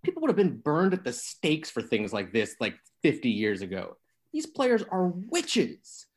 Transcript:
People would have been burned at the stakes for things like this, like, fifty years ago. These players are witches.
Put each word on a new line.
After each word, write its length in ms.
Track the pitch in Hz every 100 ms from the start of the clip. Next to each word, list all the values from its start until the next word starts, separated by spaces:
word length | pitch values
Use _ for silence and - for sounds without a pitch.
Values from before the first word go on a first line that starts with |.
People 200 | - 330
would 80 | 311
have 60 | 190
been 200 | 190 117
burned 360 | 151 151 190
at 100 | 185
the 80 | -
stakes 560 | 123 - - 160 151 156
for 120 | -
things 300 | 143 110 104
like 200 | 107 92
this, 220 | 110 104 -
like, 160 | 110 - _ _
fifty 280 | 160 - 123
years 300 | 104 107 95
ago. 360 | 95 92 - - _ _ _
These 140 | 311 311
players 360 | - 254 226 -
are 180 | 190 180
witches. 1000 | 175 214 349 - 247 127 - - - -